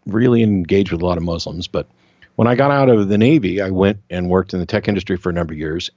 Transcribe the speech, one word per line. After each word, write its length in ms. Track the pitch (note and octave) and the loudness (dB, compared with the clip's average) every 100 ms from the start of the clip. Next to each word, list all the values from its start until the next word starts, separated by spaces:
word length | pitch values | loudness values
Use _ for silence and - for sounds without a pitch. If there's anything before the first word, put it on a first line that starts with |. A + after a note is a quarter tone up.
| - | -6
really 380 | G#2 B2+ A#2 | 0 2 4
engage 480 | A2 G2+ E2 G2 F#2+ | 4 2 2 0 0
with 100 | E2+ | -2
a 40 | F2+ | -2
lot 120 | E2+ | -2
of 60 | |
Muslims, 440 | F2 E2+ - D#2 F2+ | -4 -6 -8 -10 -6
but 200 | E2 - _ _ _ _ - | -8 -8 _ _ _ _ -2
when 120 | A2+ | 0
I 80 | B2 | 2
got 160 | C#3 | 2
out 180 | C#3+ C3 | 4 4
of 180 | A2+ G2 | 4 2
the 100 | G#2 | 2
Navy, 440 | A2+ D#3+ F#2+ F#2 | 4 4 2 -4
I 80 | F#2+ | -4
went 300 | F#2 G2 G2+ _ | 0 0 0 _
and 200 | F2+ F2+ | -6 0
worked 240 | F2+ F#2+ | 0 0
in 60 | F#2 | -4
the 60 | E2+ | -2
tech 220 | G#2 G2+ | -2 -2
industry 300 | G2+ F2+ F#2 | -4 -4 -4
for 120 | F#2 | -4
a 40 | |
number 200 | E2+ E2 | -4 -4
of 60 | D#2 | -6
years. 300 | D#2 D#2+ - | -6 -6 -8